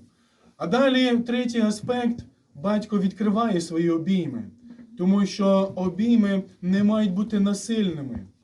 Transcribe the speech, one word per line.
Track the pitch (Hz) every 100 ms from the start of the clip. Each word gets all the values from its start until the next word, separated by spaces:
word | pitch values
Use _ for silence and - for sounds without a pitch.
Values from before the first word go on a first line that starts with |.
| - _ _ _ _ _
А | 170
далі | 233 269 254 254 240
третій | 233 240 233 233
аспект, | 214 208 - 247 233 233 - _ _ 143
батько | 190 214 208 202
відкриває | 190 - 214 208 233 175
свої | 165 165 170
обійми, | 165 185 190 151 117 98 - - - - -
тому | 185 202 190
що | - 196 196 196 185
обійми | 185 180 233 233 202 196 - -
не | 180 190
мають | 208 214 214
бути | 180 214 208
насильними. | 202 202 - 220 190 151 127 104 95 _